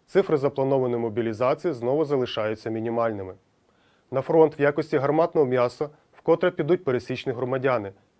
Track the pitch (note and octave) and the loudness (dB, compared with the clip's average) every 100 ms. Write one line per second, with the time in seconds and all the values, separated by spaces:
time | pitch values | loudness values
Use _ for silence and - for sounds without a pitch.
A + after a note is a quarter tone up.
0 | _ F#3+ F#3+ D3+ C#3 C#3 C3+ C3+ B2+ A#2+ | _ 0 2 0 0 0 0 2 0 -2
1 | A#2 G#2+ A2+ G#2+ B2+ D3+ F3+ B2+ A#2+ D3 | -2 -2 -4 0 0 0 -2 -4 -2 0
2 | D3 C#3 A#2+ - G#2+ A2 A2+ A2+ A2+ A#2 | 0 0 -2 -4 -4 -4 -6 -6 -4 -2
3 | A#2 G#2 F#2+ F#2 _ _ _ _ _ _ | -2 -2 -10 -14 _ _ _ _ _ _
4 | - C3 C3 D#3+ D#3 D3+ C#3+ D3 D3+ C#3+ | -6 -6 2 6 6 4 0 0 -2 0
5 | C#3 D#3 E3+ E3 C3 B2+ B2 - D3 - | 2 2 2 2 2 2 0 -2 -10 -10
6 | _ - - E3 F3+ F3+ D3 F3+ - B2 | _ -6 0 2 2 -2 -2 0 0 -4
7 | - B2+ C3+ A#2+ C3 C3+ C3 A#2+ G2 G2 | -4 -8 -6 -6 -4 -2 0 -2 -4 -14
8 | _ | _